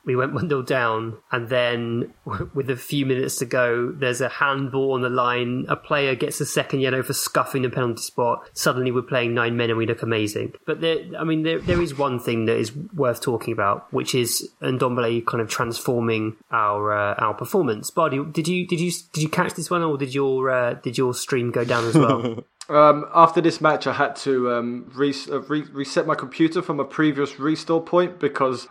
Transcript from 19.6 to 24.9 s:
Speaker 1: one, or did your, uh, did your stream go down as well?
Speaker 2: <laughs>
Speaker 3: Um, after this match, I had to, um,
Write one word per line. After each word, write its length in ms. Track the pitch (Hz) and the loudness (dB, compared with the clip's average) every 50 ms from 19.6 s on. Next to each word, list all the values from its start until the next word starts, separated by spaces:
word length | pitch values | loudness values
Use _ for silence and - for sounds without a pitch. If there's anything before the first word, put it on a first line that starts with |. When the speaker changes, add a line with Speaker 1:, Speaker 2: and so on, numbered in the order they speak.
| 165 - | -4 -2
Speaker 1:
one, 100 | 180 175 | 0 0
or 160 | 170 160 147 135 | 0 0 0 -2
did 160 | 143 131 127 | -2 -2 0
your, 380 | 139 139 135 131 131 127 135 | 0 0 2 2 0 0 2
uh, 220 | 127 127 123 120 123 | 2 2 0 0 -2
did 240 | - - 131 120 - | -4 -6 -4 -2 0
your 160 | 131 123 123 | 0 0 0
stream 340 | - - - 143 127 120 120 | -2 -4 -2 0 0 0 0
go 140 | 113 127 117 | 0 0 0
down 220 | 123 127 117 117 | 2 2 0 2
as 100 | 117 113 160 | 4 4 6
well? 460 | 139 - 135 - 117 123 113 117 - _ | 6 6 4 2 -2 -4 -6 -8 -12 _
Speaker 2:
<laughs> 40 | _ - - - | _ -18 -6 2
Speaker 3:
Um, 360 | 151 151 151 151 147 147 147 - - | 6 8 8 8 8 4 2 2 6
after 280 | 165 165 165 - 175 | 8 8 8 8 6
this 180 | 160 170 156 - | 2 2 2 2
match, 280 | 156 156 147 131 - 139 | 2 2 2 2 0 0
I 40 | 120 | 0
had 220 | 123 143 127 - | 2 0 0 -2
to, 340 | - - 139 135 131 123 123 120 | -4 -2 0 0 2 2 0 0
um, 360 | 120 117 120 120 123 123 - | -2 -2 -4 -6 -8 -10 -8